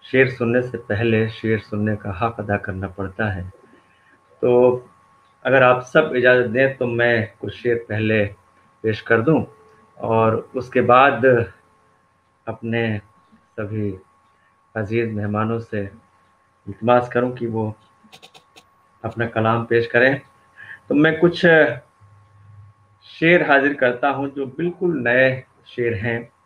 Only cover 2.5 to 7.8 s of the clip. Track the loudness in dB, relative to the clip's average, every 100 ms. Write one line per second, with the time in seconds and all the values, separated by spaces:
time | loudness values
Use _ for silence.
2.5 | -4 -4 -8 -10 -10 -12 -6 -6 -6 -10
3.5 | -16 _ _ _ _ _ _ _ _ 0
4.5 | 4 4 2 -8 _ _ _ _ _ 0
5.5 | 4 4 2 0 0 0 2 4 4 2
6.5 | 0 0 0 -6 0 0 0 -2 _ -14
7.5 | -8 -2 -2